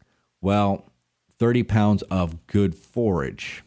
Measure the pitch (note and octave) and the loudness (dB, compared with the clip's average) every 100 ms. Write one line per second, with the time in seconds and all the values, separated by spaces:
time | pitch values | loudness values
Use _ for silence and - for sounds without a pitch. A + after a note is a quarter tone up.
0 | _ _ _ _ F#2 G2+ G2+ G2 - _ | _ _ _ _ 0 2 0 -2 -8 _
1 | _ _ _ - A#2 B2 A2+ A2 G#2 G2+ | _ _ _ -2 0 2 2 2 4 2
2 | - F#2+ F2 E2 - G#2 G2 D#2+ - - | 0 -2 -2 -6 -4 0 0 -2 -8 -2
3 | A#2 F2 C2+ - - - | 0 0 -2 -8 -14 -16